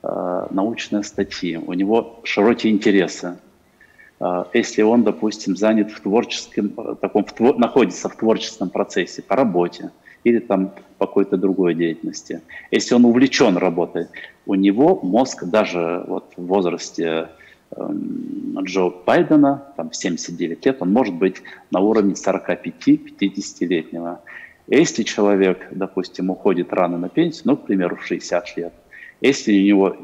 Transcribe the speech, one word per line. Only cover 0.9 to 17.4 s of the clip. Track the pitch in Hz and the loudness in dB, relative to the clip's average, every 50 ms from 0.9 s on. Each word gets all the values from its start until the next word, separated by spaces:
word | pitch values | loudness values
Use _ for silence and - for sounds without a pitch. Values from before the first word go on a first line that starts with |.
| - 104 101 | -4 -4 -4
статьи, | - - - 98 - - - - 87 80 82 | -6 -6 -6 -6 -6 -6 -8 -6 -6 -6 -6
у | 78 - 87 | -8 -6 -4
него | 90 98 98 110 117 113 - - - - | -2 0 2 2 0 0 -2 -12 -16 -10
широкие | - - - 101 113 117 117 - 113 110 | -6 0 2 4 4 2 2 2 0 0
интересы. | 98 - 117 98 98 90 80 - - - 90 90 92 _ _ _ _ _ _ _ _ - _ _ _ - - _ _ | 2 2 4 4 4 2 2 -2 -10 -10 -10 -12 -12 _ _ _ _ _ _ _ _ -20 _ _ _ -20 -20 _ _
Э, | - 92 90 90 87 - - | -4 -4 -2 -4 -6 -2 -2
если | 117 107 - - - 107 | -2 -2 0 0 2 2
он, | 107 117 120 113 | 4 4 4 4
допустим, | 104 98 - - 110 101 - - 98 92 | 2 0 0 -2 -4 -4 -4 -4 -4 -2
занят | 85 107 110 113 110 104 101 - | 0 2 2 2 2 0 -2 -4
в | - | -8
творческом, | - 101 95 117 123 - - - - - - - 104 101 - | -4 0 0 0 0 0 -6 -10 -10 -8 -4 -4 -4 -4 -4
э, | - 113 - - - | -8 -10 -10 -8 -6
таком, | - - - - 98 | -6 -2 0 0 -2
в | - - | -2 -2
тво-, | - 117 123 143 123 | 2 2 2 4 4
находится | 120 113 - 139 117 90 - - - 101 | 0 2 4 2 2 2 0 -6 -8 -10
в | - | -8
творческом | - - 110 110 - - - - - 98 92 | -2 0 0 0 0 -2 -8 -8 -8 -8 -6
процессе | - 98 101 - - 98 87 - - - | -4 -4 -4 -4 -2 -4 -4 -4 -6 -16
по | - _ - | -6 _ 0
работе | - - 110 90 87 87 87 - - - 90 - _ _ - - _ _ | 0 0 2 2 0 0 -2 -4 -10 -14 -16 -16 _ _ -20 -20 _ _
или | 117 120 113 | 2 2 2
там | - - 101 95 95 92 - - - _ _ _ | 2 0 0 0 0 -2 -6 -14 -20 _ _ _
по | 98 | -6
какой-то | - - 104 98 - - | 0 2 0 0 2 0
другой | 92 90 95 92 90 92 87 82 | 0 0 0 2 2 2 0 2
деятельности, | 80 85 82 80 - - - - - - - - - - _ - - - - | 0 -2 -2 -2 -6 -8 -10 -10 -12 -14 -12 -14 -14 -14 _ -20 -20 -10 -2
если | - 110 - - 127 | -2 -2 0 2 6
он | 120 120 | 6 6
увлечен | 120 117 123 131 135 - - 139 113 92 87 | 6 8 6 4 4 4 4 4 4 4 4
работой, | 87 90 85 87 82 - - 85 85 - - - - - - _ _ | 2 0 0 0 -2 -2 -2 -6 -6 -6 -10 -18 -20 -20 -20 _ _
у | - 101 | -2 0
него | 95 95 101 98 110 139 165 190 185 - | 2 4 4 4 4 4 4 4 2 0
мозг | 90 92 - 135 - - - - | 0 2 2 2 0 -2 -10 -8
даже | 90 - 107 104 - - 87 85 85 87 87 - - | 0 2 2 2 2 -2 -2 -2 -2 -2 -4 -4 -6
вот | 92 90 - - - | -8 -8 -8 -12 -16
в | - 90 | -14 -4
возрасте, | 87 92 101 92 87 82 85 - - - - 87 85 80 82 80 - - _ | 0 0 2 2 0 -2 -4 -8 -10 -8 -6 -4 -2 -2 -4 -4 -6 -12 _